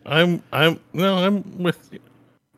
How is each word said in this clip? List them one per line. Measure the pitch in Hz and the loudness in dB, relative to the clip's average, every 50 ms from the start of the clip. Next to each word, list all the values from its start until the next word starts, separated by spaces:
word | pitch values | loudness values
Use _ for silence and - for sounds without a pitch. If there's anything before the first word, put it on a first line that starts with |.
| - | -8
I'm, | - 143 160 175 175 170 - - - | -2 2 2 2 2 2 -2 -6 -6
I'm, | - 131 156 165 156 - _ _ - | -2 2 2 2 2 -2 _ _ -4
no, | 156 185 196 190 185 | -2 0 0 2 2
I'm | 180 196 208 196 - - - 190 | 0 0 0 -2 -4 -8 -10 -4
with | 175 165 - - _ _ | -4 -4 -4 -4 _ _
you. | - - _ _ _ _ _ _ _ _ _ _ _ | -20 -20 _ _ _ _ _ _ _ _ _ _ _